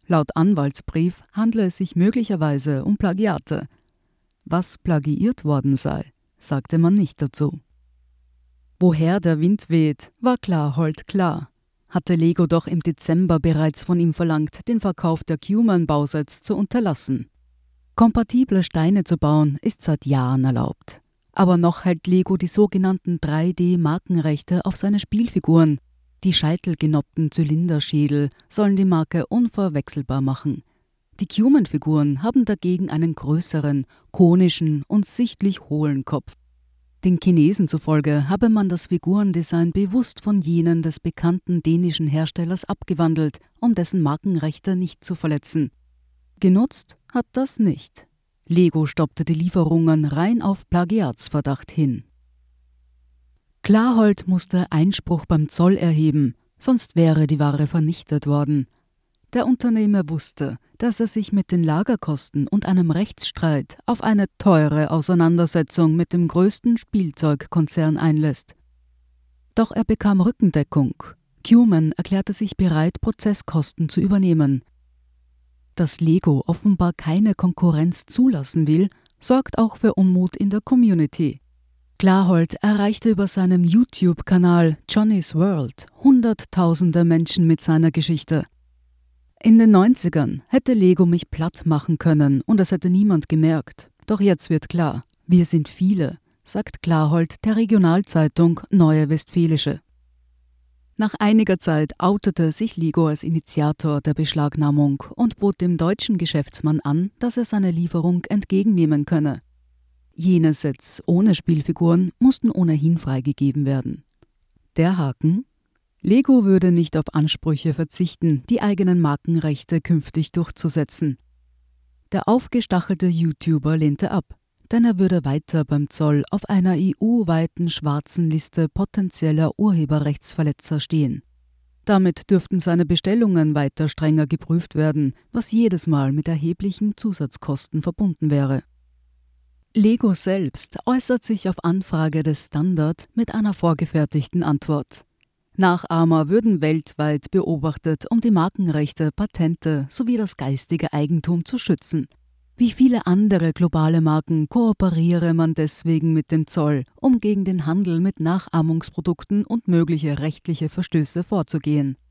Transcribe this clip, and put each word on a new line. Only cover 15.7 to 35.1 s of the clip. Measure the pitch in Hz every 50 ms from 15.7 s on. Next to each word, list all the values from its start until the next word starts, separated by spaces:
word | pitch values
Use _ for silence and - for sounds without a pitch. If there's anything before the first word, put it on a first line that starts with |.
| 190 175 165 156 151 147 147 143 - 151 143 - - - -
zu | - 214
unterlassen. | - 202 - - 247 220 185 139 - - - 135 113 117 - _ _ _ _ _ _ _ _ _ _ _ _ -
Kompatible | - 226 226 - 240 220 - - 247 262 - 196 185
Steine | 170 - - 160 160 180 202 202 165
zu | - 175
bauen, | - - 147 151 151 151 147 139 - -
ist | 226 - -
seit | - 165 151 - -
Jahren | 131 139 131 127 127 131 131 127
erlaubt. | 131 123 117 127 - - _ - - - - _ _ _ _ _ _ -
Aber | - 190 180 180
noch | 170 170 170 170 - -
hält | 185 175 - -
Lego | 180 180 185 180 - 190
die | 165 180
sogenannten | 170 - 208 208 - - 190 185 190 190 180 - 180 175 156
drei | - 147 151 156 165 180 180
D | - 175 175 180
Markenrechte | 175 160 147 165 170 - - 180 165 147 156 147 143 - - 175 180 -
auf | 190 -
seine | - - 202 208 202
Spielfiguren. | - - 208 214 240 - - 185 - 156 165 165 160 156 147 - _ _ _ _ _ _ _ _ -
Die | 190
scheitelgenoppten | 160 - 156 151 170 - - 185 160 - 156 151 151 147 - _ - - 160 147
Zylinderschädel | - 170 160 143 156 165 175 175 160 147 - - 156 147 147 139 147 147 147 139 - _ _ -
sollen | - 202 208 202 196
die | 190 196
Marke | 185 175 160 156 - - 170 -
unverwechselbar | - - 240 240 226 - 208 196 180 147 143 - - - 143 135 - 131 135
machen. | 135 135 131 - - 147 - - - _ _ _ _ _ _ _ _ _ _ -
Die | 196
Cuman-Figuren | - - 208 220 269 294 277 185 - - 147 - 156 156 151 143 147 139 135
haben | 180 233 - 262 226
dagegen | 214 202 - - 180 180 175 190 -
einen | 151 156 165 165 147
größeren, | - - 139 151 170 170 - - 156 143 147 143 139 131 _ _ _ _ _
konischen | - - 180 165 175 185 185 170 - - 165 156 151 143 139
und | - 202 208 190
sichtlich | -